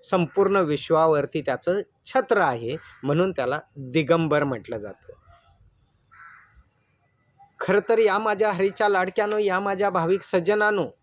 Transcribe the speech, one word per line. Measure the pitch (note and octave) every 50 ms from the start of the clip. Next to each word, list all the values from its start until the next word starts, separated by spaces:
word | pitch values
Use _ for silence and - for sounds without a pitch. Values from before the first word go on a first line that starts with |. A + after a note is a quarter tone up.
| _ -
संपूर्ण | - F#3 F3 D3+ - - G3 F#3+ G3
विश्वावरती | G3+ F#3 D3+ D3+ C#3+ - - E3 D#3 D#3+ D#3+ D#3 D3 C3+ - _ D#3
त्याचं | C3+ - C3 A#2+ - - F3+ G3+ - _ _ _ _
छत्र | - - C4 B3+ B3+ - G#3
आहे, | F3+ D3 B2+ A#2 A#2 A#2 C#3 D#3+ - - - - -
म्हणून | C3 D3 D#3 F3+ F#3+ F3+
त्याला | - C3 B2 C3+ D3+ - _ _
दिगंबर | D3 C3+ B2+ B2 D#3+ D#3 C3 E3 E3 E3 D#3 D3 D3+ D3
म्हटलं | C#3+ C3 A2 F#2+ - A#2 A2
जातं. | G2+ G#2 G2 _ _ - - _ _ _ - _ _ _ _ _ _ _ _ _ _ _ _ _ _ _ _ - - - - - - _ _ - _ _ _ _ _ _ _ _ _ _ _ _ _ _ _ _ - _ _ _
खरं | - - F#3+ G3+ G#3 -
तर | A#3 A3
या | A3+ G#3 F#3+ G3+
माझ्या | A3 A3 G#3 F#3+ G#3+ G#3+ G3+
हरीच्या | F3 F#3+ G3 G3 - A3 G#3
लाडक्यानो, | G3+ F#3+ F#3 F#3+ F#3 - G#3+ G#3 G#3+ G#3+
या | G#3+ G3+ F#3 F#3
माझ्या | G3+ G3+ G3 F#3 G3+ G3+
भाविक | F#3 F#3 E3 E3 F#3 G3 -
सज्जनानो | - - F#3 E3+ E3 G#3 G#3+ G#3 G#3 G#3 G3+ D#3+ A#2 - _